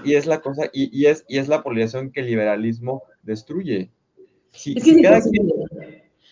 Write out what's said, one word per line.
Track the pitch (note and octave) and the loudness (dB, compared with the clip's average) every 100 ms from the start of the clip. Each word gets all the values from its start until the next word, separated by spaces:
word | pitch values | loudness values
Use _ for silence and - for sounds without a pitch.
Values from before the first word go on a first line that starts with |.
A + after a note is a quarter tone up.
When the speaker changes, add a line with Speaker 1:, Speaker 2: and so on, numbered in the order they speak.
| C#3 | 0
Speaker 1:
y | C#3+ | 0
es | D3+ | 0
la | D#3 | -4
cosa, | C3+ C#3 D3+ | -4 -6 -6
y, | C3+ C3 C3+ | -4 -6 0
y | D3 | 2
es, | D#3 - | 2 -4
y | C3+ | -4
es | C3+ | -2
la | D3+ | -2
polarización | C#3 A2+ A2+ B2+ C3+ | -2 -4 -4 -6 -10
que | C#3 | -8
el | B2+ | -4
liberalismo | A2+ G#2+ G#2 A2+ A2+ B2 C3+ - _ | -2 -2 -2 -4 -6 -8 -10 -12 _
destruye. | - A2 - D#3+ F3+ G2+ F#2+ _ _ _ _ _ _ | -12 -10 -8 -8 -6 -6 -8 _ _ _ _ _ _
Si, | - C#3+ A#3+ | -16 -10 0
Speaker 2:
Es | |
que | D#4+ | 6
Speaker 1:
si | |
Speaker 2:
es | D#4 | 8
Speaker 1:
cada | F#3 A3+ | 8 6
Speaker 2:
imposible. | A3+ G#3 E3+ | 4 0 0
Speaker 1:
quien | D3+ - - - - _ _ _ | -2 -6 -14 -20 -20 _ _ _